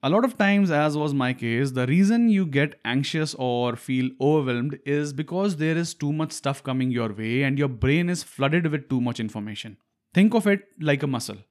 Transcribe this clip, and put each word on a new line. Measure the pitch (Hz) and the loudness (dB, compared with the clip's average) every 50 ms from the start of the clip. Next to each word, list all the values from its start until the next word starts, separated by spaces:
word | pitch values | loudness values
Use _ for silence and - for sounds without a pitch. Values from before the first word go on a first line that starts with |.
A | - 135 | 0 2
lot | 165 214 233 | 2 2 2
of | 262 240 - | 0 0 2
times, | 208 196 202 202 202 180 | 2 4 4 4 4 4
as | 160 147 151 151 147 | 2 2 2 2 0
was | 151 151 151 | 0 -2 0
my | 139 139 127 123 127 | 0 0 0 -2 -2
case, | - 123 117 117 120 135 139 | -2 -2 -2 0 0 0 0
the | 127 127 127 | 0 -2 0
reason | 127 143 175 196 196 226 233 233 226 | 2 4 4 4 4 4 4 4 4
you | 214 196 190 | 4 2 2
get | 160 135 139 143 147 - _ _ | 2 2 0 0 0 -2 _ _
anxious | 113 123 135 139 - - 160 156 147 - | -2 -2 0 -2 -2 -2 -2 -2 -4 -4
or | - 131 127 123 120 123 123 117 | -4 -2 -2 0 0 0 -2 -2
feel | 117 - - 131 127 127 131 127 - | -6 -6 -4 -2 0 0 -2 -2 0
overwhelmed | 131 143 151 156 143 127 123 120 120 147 143 - _ | 2 2 2 2 2 0 -2 -2 -2 -4 -6 -6 _
is | 139 143 147 147 147 | -2 -2 -2 -2 -4
because | 143 135 156 - 170 180 196 208 185 | -6 -8 -8 -6 -4 -2 -2 -2 -2
there | 147 156 160 160 | 0 -2 0 0
is | 165 170 165 | 0 -2 -4
too | - _ 147 143 | -6 _ -4 -2
much | 147 156 156 156 | -2 -2 -4 -4
stuff | - - - 139 139 - | -6 -6 -4 -4 -4 -4
coming | - 139 127 131 127 131 | -6 -4 -2 -2 0 0
your | 123 120 117 110 | 0 -2 -2 -4
way | 104 104 110 110 117 131 | -4 -4 -4 -2 0 0
and | 139 135 139 139 | 0 0 0 0
your | 143 143 | 0 -2
brain | 127 110 123 131 143 165 175 175 | -2 0 0 2 2 2 2 0
is | 180 170 | -2 -4
flooded | - - - - 139 139 156 175 170 160 | -6 -12 -6 -2 0 0 2 2 0 0
with | 147 147 127 _ | -2 -4 -4 _
too | 135 127 | -2 0
much | 123 123 117 - | 0 -2 -2 -4
information. | 113 107 - 110 104 104 104 104 - 113 98 _ _ _ _ _ _ _ _ | -6 -6 -6 -8 -8 -8 -10 -12 -14 -16 -18 _ _ _ _ _ _ _ _
Think | 175 196 220 | 4 4 6
of | 233 226 208 | 4 2 2
it | 214 202 196 - _ _ - | 2 0 0 -2 _ _ -6
like | 156 151 143 135 | 0 0 0 0
a | 151 | 0
muscle. | 143 131 117 - - 101 98 104 _ | -4 -4 -4 -6 -8 -12 -14 -18 _